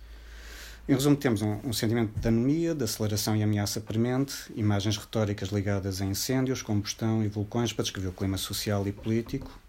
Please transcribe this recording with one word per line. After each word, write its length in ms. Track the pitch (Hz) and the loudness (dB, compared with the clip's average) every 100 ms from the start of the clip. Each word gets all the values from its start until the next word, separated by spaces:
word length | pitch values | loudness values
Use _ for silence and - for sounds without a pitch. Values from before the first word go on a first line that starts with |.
| - - - - - - - - - | -18 -18 -16 -16 -16 -16 -16 -12 2
Em 60 | |
resumo, 220 | 131 147 143 | 4 6 4
temos 280 | 131 104 | 4 2
um, 160 | 107 107 | 2 0
um 80 | 139 | -2
sentimento 480 | 110 113 117 107 - | 0 2 2 0 0
de 80 | 117 | 2
anomia, 460 | 113 127 160 165 | 4 4 2 2
de 100 | 156 | 0
aceleração 520 | 113 - 107 104 - 107 | -2 -2 0 0 2 2
e 80 | |
ameaça 360 | 107 104 101 117 | 2 2 0 -2
premente, 720 | 107 107 120 127 139 - - - | -4 0 2 2 0 -4 -10 0
imagens 420 | 104 101 104 101 | 2 2 2 -2
retóricas 520 | - 113 104 104 92 | -2 0 0 0 -2
ligadas 520 | 101 98 101 95 95 | 0 0 0 -2 -2
a 40 | 98 | -2
incêndios, 580 | 98 - 131 131 127 | -2 0 0 2 -2
combustão 600 | - 104 101 - 113 110 | 0 -2 -2 -2 0 2
e 40 | 104 | 0
vulcões 440 | 104 104 120 117 | -2 -2 0 0
para 120 | - | 0
descrever 240 | 113 - 95 | -2 -2 -6
o 40 | |
clima 260 | 90 98 90 | -2 0 0
social 500 | - 101 107 101 101 | -2 -4 0 2 0
e 40 | |
político, 680 | 98 110 113 110 135 131 - | -2 0 0 0 -6 -6 -14